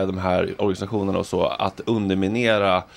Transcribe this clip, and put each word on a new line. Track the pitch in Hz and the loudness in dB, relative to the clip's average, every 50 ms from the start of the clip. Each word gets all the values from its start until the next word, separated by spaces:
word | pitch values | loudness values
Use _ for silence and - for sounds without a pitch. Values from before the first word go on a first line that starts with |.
eh, | 98 95 | 0 0
de | 95 92 | -2 -2
här | 92 92 90 92 90 92 95 - | 0 0 2 2 0 0 -2 -2
organisationerna | 104 101 95 92 101 98 110 104 95 98 92 92 | -2 -2 -2 -2 -4 -4 -4 -2 -2 0 -2 -2
och | 92 | -2
så, | - - 87 82 | -2 0 0 0
att | - - - - 98 - - - | 0 0 0 -2 -4 -4 -4 -4
underminera, | - 117 113 104 95 95 95 98 95 110 120 123 113 110 104 101 98 92 92 - - - | -2 0 0 2 0 2 2 2 0 0 0 2 2 2 2 4 4 2 2 0 -4 -12